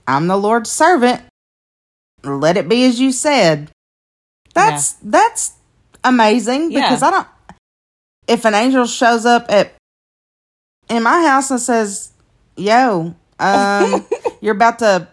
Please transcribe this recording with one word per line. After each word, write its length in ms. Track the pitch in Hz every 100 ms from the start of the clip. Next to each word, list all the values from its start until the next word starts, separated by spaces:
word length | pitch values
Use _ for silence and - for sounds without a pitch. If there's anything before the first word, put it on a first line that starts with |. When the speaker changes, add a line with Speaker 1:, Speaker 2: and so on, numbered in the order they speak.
| -
Speaker 1:
"I'm 220 | 135 170
the 80 | 196
Lord's 320 | 202 233 226
servant. 520 | - 311 349 240 - - _ _ _ _ _ _ _ _ _ 139
Let 320 | 139 151 185
it 100 | 160
be 160 | 233
as 160 | 254 233
you 140 | 269
said." 580 | 254 302 277 175 151 151 _ _ _ _ _ _ _ _
That's, 420 | - 415 294 - -
Speaker 2:
Yeah. 80 | 214
Speaker 1:
that's 400 | 294 453 466 - - _ _ _ _
amazing 680 | 247 254 214 233 214 262 330
Speaker 2:
Yeah. 100 | 285
Speaker 1:
because 220 | 240 -
I 80 | 285
don't, 160 | 370 - _ _ - _ _ _ _ _ _ -
if 160 | 233
an 120 | 220 208
angel 320 | 247 262 240
shows 360 | - 240 233
up 220 | 226 240 233
at, 220 | 208 - _ _ _ _ _ _ _ _ _ _ _ _
in 140 | 233
my 180 | 226 330 320
house 240 | 269 269
and 80 | 247
says, 480 | 240 233 208 196 - _ _ _ _ -
"Yo, 580 | 190 226 262 185 165 170 _ _
um, 640 | 180 202 202 202 202 - - -
Speaker 2:
<laughs> 180 | 480 -
Speaker 1:
you're 140 | 208 208
about 240 | 233 233
to 280 | 220 185 170